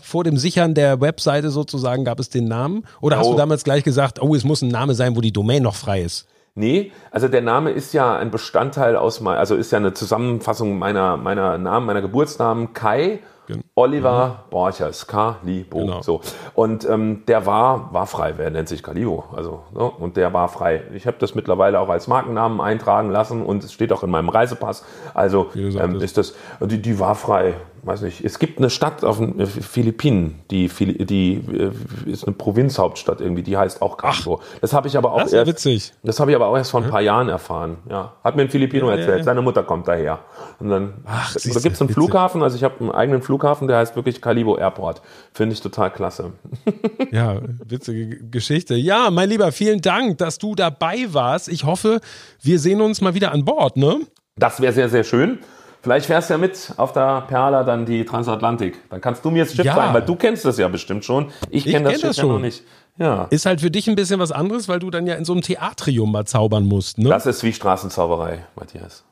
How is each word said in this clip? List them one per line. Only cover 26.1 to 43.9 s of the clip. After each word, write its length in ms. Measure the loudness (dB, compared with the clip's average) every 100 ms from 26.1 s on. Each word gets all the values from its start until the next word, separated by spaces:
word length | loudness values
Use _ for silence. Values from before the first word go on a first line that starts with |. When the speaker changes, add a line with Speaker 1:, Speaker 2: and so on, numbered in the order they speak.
| -2
Speaker 2:
das, 160 | -2 -6 -20 -8 -4
die, 140 | -2
die 180 | -2 0
war 140 | 0 0
frei, 380 | 0 2 2 -2 -10 -14
weiß 180 | -8 -6
nicht. 240 | -6 -6 -6
Es 120 | -2
gibt 180 | -2 2
eine 120 | 0
Stadt 360 | 2 -2 0 0
auf 140 | 0
den, 200 | -2 -2
äh, 60 | -4
Philippinen, 960 | -4 -4 0 0 0 2 2 0 -4 -4
die 160 | 0 0
Fili-, 380 | 0 -2 0 0
die, 300 | 2 2 0
äh, 360 | -2 -2 -2 -4 -10 -10 -8
ist 140 | -6 -6
eine 80 | -4
Provinzhauptstadt 880 | 0 2 2 2 0 0 -4 -4
irgendwie, 220 | -2 -4
die 120 | -2 0
heißt 260 | 0 0
auch 140 | -4 -2
Calibo. 460 | -2 -2 -2 -4
Speaker 1:
Ach. 160 | -6 -6
Speaker 2:
Das 140 | 0
hab 120 | 0 2
ich 120 | 0
aber 160 | 2
auch 60 | 2
Speaker 1:
Das 80 | 2
ist 60 |
ja 60 | 4
Speaker 2:
erst, 100 | 4
Speaker 1:
witzig. 420 | 2 2 0 -2 -6
Speaker 2:
das 160 | -4 0
hab 80 | 2
ich 80 | 4
aber 120 | 4
auch 100 | 2
erst 140 | 0
vor 100 | 0
ein 40 | 0
Speaker 1:
Ja. 20 |
Speaker 2:
paar 120 | 2
Jahren 280 | 4 2 2
erfahren, 480 | -2 -4 -6 -6 -8 -10
ja. 220 | -8 -10 -4 -2
Hat 100 | 2
mir 60 |
ein 80 | 2
Filipino 400 | 2 2 2 2
Speaker 1:
Ja, 60 | 2
ja, 40 |
Speaker 2:
erzählt, 200 | 2 2
Speaker 1:
ja. 40 |
Speaker 2:
seine 180 | 2 2
Mutter 220 | 2 2
kommt 240 | 0 -2 0
daher. 320 | 0 0 -4 -10 -20 -20 -10
Und 100 | -2
dann, 260 | -2 -2 -8 -8
Speaker 1:
Ach, 280 | -6 -4
Speaker 2:
da 60 | -4
Speaker 1:
siehste, 220 | -2 0
Speaker 2:
gibt's 180 | 0 0
einen 100 | 0
Speaker 1:
witzig. 140 | 2
Speaker 2:
Flughafen, 380 | 4 4 2 2
also 140 | 0 0
ich 60 |
hab 180 | -2 -2
einen 100 | -2
eigenen 300 | 0 2 0
Flughafen, 460 | 0 0 2 0 2
der 100 | 2
heißt 180 | 2